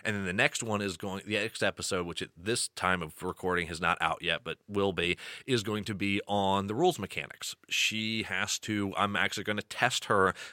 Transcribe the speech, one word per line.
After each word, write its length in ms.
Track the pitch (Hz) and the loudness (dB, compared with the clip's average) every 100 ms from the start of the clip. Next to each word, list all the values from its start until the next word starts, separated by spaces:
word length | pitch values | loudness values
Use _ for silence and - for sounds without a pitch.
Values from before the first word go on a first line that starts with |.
And 100 | 110 | -2
then 100 | 104 | -2
the 80 | 95 | -2
next 300 | 92 147 - | 2 0 0
one 180 | 113 104 | -2 0
is 160 | 101 87 | 0 -4
going, 260 | 101 98 98 | -6 -6 -2
the 80 | |
next 300 | 104 110 - | -2 -2 0
episode, 420 | 104 - - 95 87 | -2 0 -2 -2 -2
which 160 | 82 | -6
at 80 | - - | -10 -6
this 320 | 92 117 - - | -2 0 -2 0
time 260 | 90 92 | 2 2
of 180 | 78 - | -2 -6
recording 420 | 90 85 92 90 82 | -6 -4 0 0 0
is 140 | 82 | -2
not 180 | 85 85 | 0 2
out 220 | 82 80 | 0 0
yet, 220 | 85 82 | -2 -2
but 140 | - - - | -4 -10 -4
will 240 | 101 98 | 0 2
be, 240 | 90 87 87 - - - | 2 0 -2 -6 -12 -2
is 180 | 120 | 0
going 180 | 101 107 | 0 -4
to 140 | 101 101 | -4 -4
be 240 | 101 98 - | 0 -2 2
on 400 | 101 98 98 98 | 2 4 4 2
the 80 | 110 | 2
rules 240 | 180 - | 2 2
mechanics. 560 | 95 - 71 - - - - | -6 -6 -10 -10 -12 -12 -4
She 540 | - - 107 110 110 | 0 0 0 -2 -2
has 340 | 101 95 104 - | -2 0 0 0
to, 340 | - 104 98 - | 0 0 0 2
I'm 200 | 101 98 | 2 2
actually 260 | 98 - | 0 0
gonna 200 | 101 104 | -2 -2
test 420 | - - 123 - | -4 2 2 2
her. 280 | - 104 95 - - | 2 6 6 4 -8